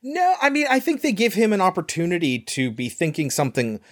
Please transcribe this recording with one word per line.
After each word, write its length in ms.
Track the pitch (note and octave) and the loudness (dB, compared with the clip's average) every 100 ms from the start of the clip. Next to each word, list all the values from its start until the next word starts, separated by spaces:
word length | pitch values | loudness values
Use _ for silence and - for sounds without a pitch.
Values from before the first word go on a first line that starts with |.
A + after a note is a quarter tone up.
No, 340 | B3+ D#4 F4+ F#4 | -8 0 2 4
I 100 | C#4 | 2
mean, 160 | C#4 D4 | 2 2
I 100 | C4 | 2
think 220 | C4 D4+ | 2 0
they 100 | D4+ | 0
give 220 | G3+ A#3 | 2 2
him 180 | G3 A3 | 4 2
an 100 | G#3 | 4
opportunity 760 | F#3 F#3 D#3+ - E3+ F3 D#3 B2+ | 2 0 -6 -4 -2 0 0 -2
to 300 | - - B2+ | -4 -4 -4
be 200 | A2+ B2 | -2 -8
thinking 420 | - E3 D3+ D3 | -2 -4 -2 -4
something 480 | - C#3 A#2 A#2 A2 _ | 0 -2 0 -2 -4 _